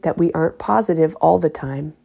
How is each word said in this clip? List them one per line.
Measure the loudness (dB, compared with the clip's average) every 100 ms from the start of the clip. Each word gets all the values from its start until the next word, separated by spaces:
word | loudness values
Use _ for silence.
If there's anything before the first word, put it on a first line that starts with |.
that | -4 0
we | 0
aren't | 0 -2 -2
positive | -2 0 2 2 0 2
all | 2 4
the | 0
time, | -4 -8 -8 -8 -12